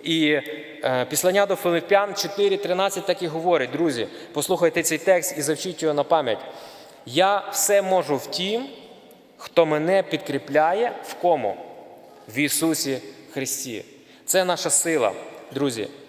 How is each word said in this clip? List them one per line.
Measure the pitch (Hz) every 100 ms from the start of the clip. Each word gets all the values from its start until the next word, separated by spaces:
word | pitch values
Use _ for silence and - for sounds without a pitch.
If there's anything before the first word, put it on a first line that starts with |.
І, | 156 165 151
е, | 147 - - - - 127 127 123
Післання | 147 180 196 202
до | 190
Филип'ян | 175 170 170 196 202 185
чотири | 170 - 202 196
тринадцять | 175 180 196 190 170
так | 180
і | 175
говорить. | 160 170 165 123
Друзі, | 143 165 123 104 - -
послухайте | 147 143 180 170 170
цей | 156 156
текст | - 180 160 151
і |
завчіть | 147 151 185 170
його | 160
на | 147
пам'ять. | 139 165 131 104 - - - - - - -
«Я | 127 190 202 -
все | - - 202
можу | 190 185 147 139
в | -
Тім, | - 185 220 269 - - - - - - _
хто | - - 160
мене | 151 160 190
підкріпляє». | 185 151 - 139 - 143 156 190 240 -
В | -
кому? | - 180 156 107 95 - - - - - - -
В | 113
Ісусі | 147 - 160 156 139 131 - - -
Христі. | - 135 - 131 107 - - - - -
Це | 185 180
наша | 170 165
сила, | - 170 160 110 90 - - -
друзі. | - 143 113 101 -